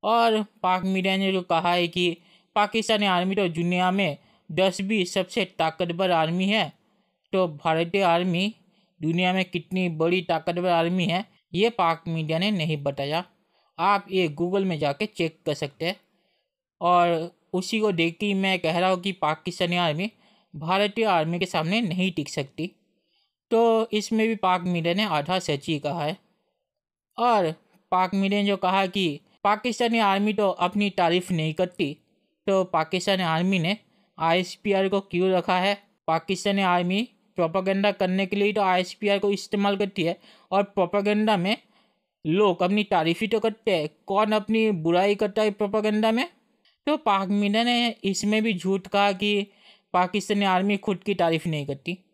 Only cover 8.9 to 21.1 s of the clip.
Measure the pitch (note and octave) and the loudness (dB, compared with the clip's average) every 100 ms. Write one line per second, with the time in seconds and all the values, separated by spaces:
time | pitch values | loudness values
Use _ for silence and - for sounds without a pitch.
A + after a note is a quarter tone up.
8.9 | _ D3+ E3+ F3+ F#3 F#3 - - F#3 F3+ | _ -2 0 0 0 -2 -6 -6 -4 -2
9.9 | D#3 D#3+ F#3 E3+ D#3+ D#3+ E3+ F3+ E3+ E3+ | 0 0 0 0 -4 -2 -2 0 2 2
10.9 | F#3 F3 F3 A3 _ _ - A3+ A3+ E3+ | 0 0 -2 -6 _ _ 0 0 2 0
11.9 | D#3+ - E3 D#3 D#3+ G3 G3+ D#3+ D3+ C#3+ | 0 -4 -4 -2 -2 0 0 -2 -2 -4
12.9 | C#3 C#3 D#3 F#3 _ _ _ _ - F3+ | -4 -4 -4 -6 _ _ _ _ -2 0
13.9 | G3+ G3 F#3+ E3+ C#3+ F3 G3 G3 D#3+ D3 | 0 0 -2 -2 -2 -2 0 -2 -2 -2
14.9 | C#3+ G#3+ - E3 - - D3 C#3+ _ E3 | -2 -6 -4 -6 -4 -6 -6 -6 _ -6
15.9 | G3+ _ _ _ _ _ _ _ _ F3 | -6 _ _ _ _ _ _ _ _ 2
16.9 | F3+ F3 E3 E3+ _ _ F3+ F#3 A3 G#3+ | 4 4 0 -4 _ _ -6 -2 0 0
17.9 | E3+ E3 E3+ G#3 G3 F#3+ F#3 D#3+ E3+ F#3 | 2 0 0 -2 0 0 0 0 0 2
18.9 | F#3 F#3+ F3+ D3+ D#3 - - F3 F3 E3+ | 0 -2 -2 -2 -2 -6 -4 -2 0 0
19.9 | D3+ G#3 _ _ _ _ D#3 D#3+ F#3+ G#3 | -2 -6 _ _ _ _ -12 -2 0 0
20.9 | G#3 A3 | 0 2